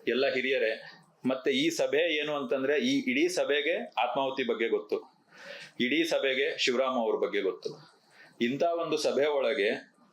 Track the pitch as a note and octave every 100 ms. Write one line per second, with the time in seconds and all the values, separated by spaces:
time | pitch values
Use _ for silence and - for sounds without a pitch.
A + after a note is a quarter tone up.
0 | A#2 A#2+ C3+ B2+ B2+ C3 A2 A2 - -
1 | _ _ - C3 D3 B2+ D#3+ D#3 C3+ C#3+
2 | E3+ D3+ D3+ C#3+ B2+ C3+ C3+ D3 B2 C#3
3 | C3 B2+ F3 E3 C3 D3 D3 G3+ A#3+ -
4 | A#2+ C3+ C3+ C3 A#2 G#2+ A2+ G#2 - G2+
5 | - _ _ - - - - - B2 D3+
6 | D#3+ C#3+ C#3 C3 D#3 - C3+ A#2+ C3 B2+
7 | A2 F#2+ G2 G2+ F#2+ - - - - _
8 | _ - - - A#2+ C#3 E3+ E3+ E3 D3+
9 | C#3 A#2+ D3+ C#3 A#2+ F#2+ G#2 C#3 - _
10 | _